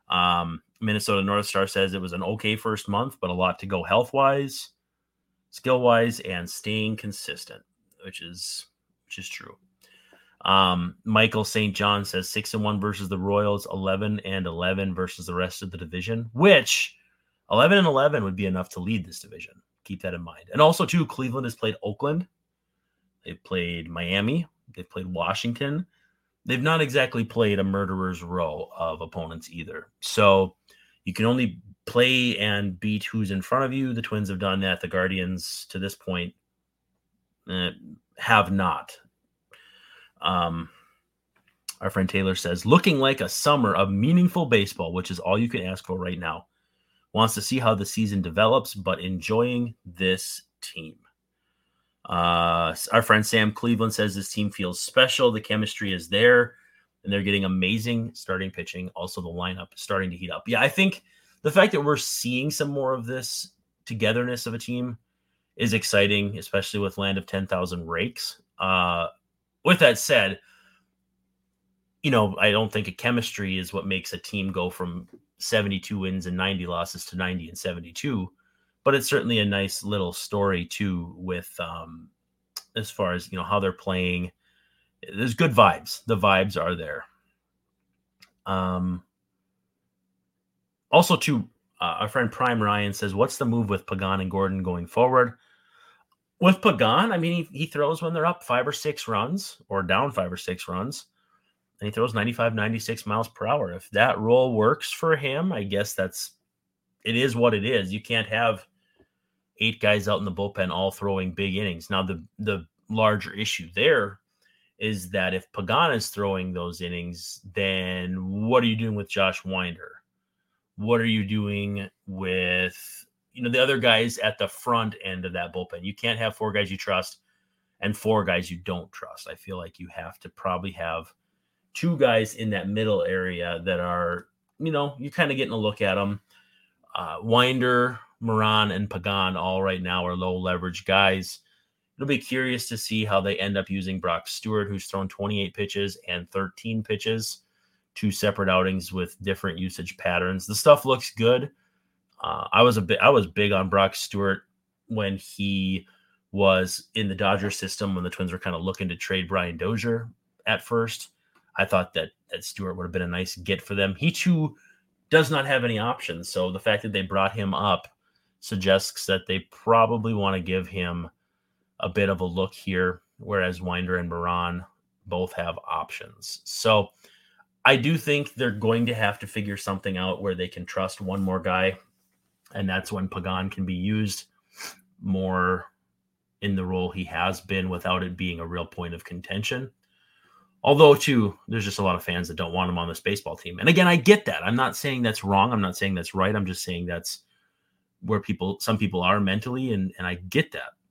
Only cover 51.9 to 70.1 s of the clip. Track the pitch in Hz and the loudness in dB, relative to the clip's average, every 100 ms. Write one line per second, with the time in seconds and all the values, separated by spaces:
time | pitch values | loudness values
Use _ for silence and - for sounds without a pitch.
51.9 | _ - 90 85 85 85 85 82 78 - | _ -4 0 2 4 2 2 0 -2 2
52.9 | 113 117 107 104 113 107 107 120 113 113 | 4 6 6 6 2 2 2 0 2 0
53.9 | 107 107 98 95 - 104 - 92 90 - | 0 -2 -2 -6 -4 -4 -4 -6 -6 0
54.9 | - 127 - 123 110 - 107 104 - 101 | 4 4 4 2 2 -2 -2 -2 -4 -4
55.9 | 90 82 98 120 123 120 - _ _ _ | -4 -2 4 6 6 4 -2 _ _ _
56.9 | _ 95 101 98 101 95 92 92 110 117 | _ -4 -2 2 0 2 2 2 0 0
57.9 | 117 113 - - 92 95 - 82 90 92 | -2 -4 -8 -6 -6 -6 -8 -10 -10 -12
58.9 | 85 90 - 87 85 90 92 90 - - | -10 -10 -8 -10 -6 -6 -6 -12 -14 -4
59.9 | 98 92 85 90 78 - 117 135 185 190 | -2 -2 -6 -8 -8 -4 0 2 2 0
60.9 | - _ _ _ _ 151 - 208 160 147 | 0 _ _ _ _ 2 6 6 4 2
61.9 | 143 - - 120 123 147 - 143 143 131 | 0 -2 -4 -2 -2 -2 -2 -4 -2 -2
62.9 | 131 117 127 120 - - _ _ _ - | -2 -4 -8 -6 -8 -10 _ _ _ -10
63.9 | 113 110 117 123 123 120 117 - 123 123 | 0 2 2 0 -4 -6 -8 -6 -6 -6
64.9 | 117 _ _ _ _ _ - 110 107 - | -8 _ _ _ _ _ -2 0 2 2
65.9 | 101 101 104 101 104 - 101 95 104 98 | 4 4 4 0 -6 -4 -2 -2 -2 -4
66.9 | 95 98 95 92 98 95 92 90 87 82 | -2 -2 -2 -4 -4 -2 -2 -2 -4 -4
67.9 | 85 107 - - - _ - 92 92 90 | -4 -4 -6 -12 -12 _ -6 0 2 2
68.9 | 85 82 - _ _ _ _ - 180 139 | 0 -2 -8 _ _ _ _ 2 6 6
69.9 | - - | 4 2